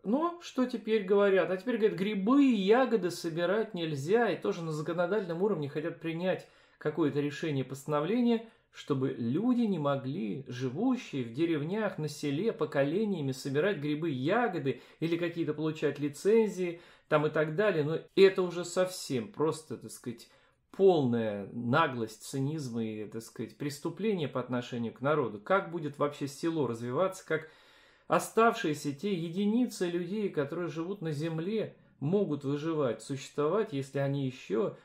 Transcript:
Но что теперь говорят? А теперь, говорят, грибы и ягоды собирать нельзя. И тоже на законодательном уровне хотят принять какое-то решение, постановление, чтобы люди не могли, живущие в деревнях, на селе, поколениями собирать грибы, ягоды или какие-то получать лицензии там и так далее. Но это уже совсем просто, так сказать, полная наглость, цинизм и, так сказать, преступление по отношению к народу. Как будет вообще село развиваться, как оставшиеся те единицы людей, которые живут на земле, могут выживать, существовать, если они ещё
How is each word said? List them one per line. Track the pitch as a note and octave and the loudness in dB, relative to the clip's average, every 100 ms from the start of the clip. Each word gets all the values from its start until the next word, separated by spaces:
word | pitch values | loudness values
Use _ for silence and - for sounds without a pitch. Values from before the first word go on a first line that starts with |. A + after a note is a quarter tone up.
Но | F#3 C4+ E4+ F4 | -2 0 0 -4
что | - - B3+ | -6 -2 -2
теперь | A#3 A3 A3 | -2 0 0
говорят? | F#3 G3+ G3+ F#3+ E3+ | 4 4 6 4 4
А | F#3 | 0
теперь, | B3 A#3 | -2 2
говорят, | G#3+ E3+ | 2 2
грибы | G3 G3+ G3 C#4 C4+ | -2 0 4 6 6
и | G#3+ | 6
ягоды | F#3+ A#3+ B3 A3 F3 | 6 6 6 2 0
собирать | E3+ E3+ D#3+ F3 G#3+ G#3 | -2 -4 0 2 2 0
нельзя. | F3+ D#3+ C#3+ D3 A3+ A3 | -4 -4 -2 2 4 4
И | D#3+ | 0
тоже | G3+ F3 | -2 -2
на | D#3+ | -4
законодательном | D3+ D#3 E3+ F3 G#3+ F3 E3+ | -4 -2 0 0 0 -2 0
уровне | G#3+ E3 C#3 | 0 0 -2
хотят | D#3 E3 - | -4 -6 -6
принять | E3 D#3+ F#3 E3 - _ _ - | -6 -2 -2 -2 -6 _ _ -8
какое-то | D3+ D#3 D3 C#3 | -4 0 2 2
решение, | C#3+ C#3+ E3 C3+ | -2 -2 -2 -2
постановление, | C3 C3+ - D3 D#3+ A#3+ A#3+ A3+ - - _ | -2 -6 -2 0 2 4 4 2 -2 -20 _
чтобы | - - C#3 C3+ - | -10 -2 0 0 -2
люди | A#2 D3+ B3 A#3+ | -2 2 2 4
не | A3 F3 | 2 2
могли, | C#3+ C3+ B2+ E3+ G#3+ D3+ C3 | 0 0 -2 -4 -4 -6 -8
живущие | B2 C3 C#3+ C4 B3 - C#3 | -6 -4 0 0 0 -2 -6
в | A#2 | -4
деревнях, | B2 E3 D3+ D3+ G#3+ G3+ D#3 | -2 0 0 -2 -2 -2 -2
на | D3+ | -6
селе, | - D3 C#3+ A3 | -4 -4 0 -2
поколениями | - D3+ D3 C#3 F#3 G#3+ F3 C3+ | -2 -2 0 2 2 0 0 -2
собирать | C3 D3 C#3 G3 D#3 | -4 -2 0 0 0
грибы, | D3 D3+ E3 | -2 -2 -2
ягоды | B2+ C#3+ A3+ A3+ E3+ C#3 - - - | -2 0 2 0 0 -2 -4 -8 -6
или | E3 E3+ | -2 0
какие-то | E3+ E3 D3+ D3+ | -2 -2 -4 -2
получать | D#3 D#3 D3 C#3 | -4 -2 -2 0
лицензии | C#3+ C#3+ F#3+ A3+ G#3+ F3+ F3 E3+ - - - | -4 -2 4 4 4 0 -4 -6 -14 -20 0
там | D3+ D3+ | 2 2
и | |
так | D#3+ D#3 D#3 | 0 0 2
далее. | G#3+ E3 | 2 2
Но | D3 D#3+ - - | 0 -2 0 6
это | F#3+ F#3+ | 8 8
уже | F3+ F3 E3+ | 0 -2 -2
совсем | F#3 F#3 - - B2+ G#2 | 0 0 -2 -4 -4 -4
просто, | - D#3 D#3 - G#2+ | -2 0 -2 -8 -12
так | A2 | -12
сказать, | - B2 A2+ - _ _ _ _ | -12 -12 -12 -16 _ _ _ _
полная | - G3 E3 B2+ A#2 A2 G2+ F#2+ | 4 6 6 4 2 0 -2 -6
наглость, | A2 A#2+ C#3+ D#3 A#2+ A2 - | -6 2 4 4 0 -6 -8
цинизм | - C3+ C3+ D#3+ B2+ A#2 | -8 -4 -2 -4 -6 -4
и, | A2 G#2+ | -4 -6
так | G#2 A2+ | -8 -10
сказать, | - - A2 - | -12 -10 -10 -8
преступление | D3 C#3+ E3 E3 A3 F#3+ C3+ | -8 -6 -8 -4 -2 -2 -2
по | B2+ | -4
отношению | B2 B2 A#2+ A#2+ A2+ | -4 -4 -4 -6 -6
к | - | -4
народу. | C3+ D#3 A#2 G2+ | 0 0 0 -4
Как | - F#3+ E3 | 0 0 0
будет | E3+ D3 C#3+ | -6 -8 -2
вообще | D3 - C#3 | -2 -2 -8
село | - E3 E3 A#2+ | -4 -4 0 -2
развиваться, | A2+ B2 C3+ F#3 - - | -2 -4 0 0 -2 -4
как | D#3 - - - - _ _ - | -4 -6 -18 -20 -20 _ _ 0
оставшиеся | F3 - A3 A3+ A3 E3 D3 D3 | 0 2 4 4 4 0 -2 -4
те | C#3 G3+ | -4 -2
единицы | F3+ E3 F3+ G#3 A#3 A3+ - F3 | -2 -2 0 2 2 0 -2 -2
людей, | F3 F3 G#3+ G3 | -2 -2 -2 -2
которые | D#3 C#3 E3+ E3+ | -2 -2 -2 -4
живут | D#3 E3+ G3+ | -4 -6 -4
на | D#3+ | -4
земле, | C#3+ E3 D#3+ F3+ A3 C#3+ - _ - | -2 -2 -2 -2 -2 -4 -8 _ -6
могут | C#3 G#3 F3 D3 C3 | 0 2 2 -2 -2
выживать, | C#3+ E3 D#3 B2+ G#2+ | -2 -2 0 0 -2
существовать, | - C3+ - - D3 G3+ G#3+ | -6 -8 -6 -2 2 2 0
если | C#3 C3+ C#3 | -4 -4 -2
они | C#3 C#3+ C3 | -2 0 -2
ещё | - - G#3 F#3+ - | -6 -4 0 0 -4